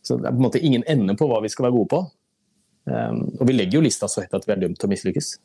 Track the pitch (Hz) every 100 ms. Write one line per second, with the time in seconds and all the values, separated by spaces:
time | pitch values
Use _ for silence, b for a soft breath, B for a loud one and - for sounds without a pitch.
0 | - - - 123 127 - 165 120 139 147
1 | 98 104 151 113 107 - 123 123 95 156
2 | 185 _ _ _ _ _ _ _ - 120
3 | 113 113 - - 127 131 92 139 143 -
4 | 101 - 92 98 - 98 87 87 98 98
5 | 95 92 - -